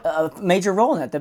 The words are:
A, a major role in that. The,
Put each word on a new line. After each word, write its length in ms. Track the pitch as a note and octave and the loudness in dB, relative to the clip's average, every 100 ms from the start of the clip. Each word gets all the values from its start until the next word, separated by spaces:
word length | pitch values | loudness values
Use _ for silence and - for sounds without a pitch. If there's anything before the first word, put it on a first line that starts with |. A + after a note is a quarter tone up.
A, 220 | E3 D#3 D#3+ | -2 -2 -2
a 160 | - | -2
major 300 | F#3+ F#3 G3 | 0 2 2
role 220 | F#3+ B3 | 2 2
in 60 | A3 | 0
that. 120 | B2+ | -2
The, 80 | D3 | -6